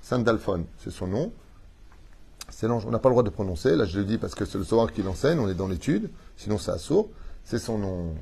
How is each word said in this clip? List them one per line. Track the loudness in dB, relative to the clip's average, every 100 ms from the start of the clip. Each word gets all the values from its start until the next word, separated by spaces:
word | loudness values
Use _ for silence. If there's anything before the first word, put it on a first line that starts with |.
Sandalphon, | 0 2 4 2 2 -2 -2 -8
c'est | -12
son | -6 -2
nom. | -2 -2 -6 -20 -20 -20 -20 -20 -20 -20 -20 -20 -18 -18
C'est | -4 -2
l'ange. | -2 0
On |
n'a | 2
pas | 4
le |
droit | 6
de | 4
prononcer. | 0 -4 0 4 4
Là, |
je | 2 0
le | 0
dis | 0
parce | -2
que | -4 -4
c'est | -4
le |
Zohar | 2 4 4
qui | 0
l'enseigne. | -4 2 2 4
On | 2
est |
dans | 0 -2
l'étude. | -2 0 0 0 -8 -18 -12
Sinon, | -4 -2
c'est | 0
assourd. | -4 2 2 2 -6 -14 -14
C'est | -6 -4
son | -2 -2
nom. | -2 -4 -4 -6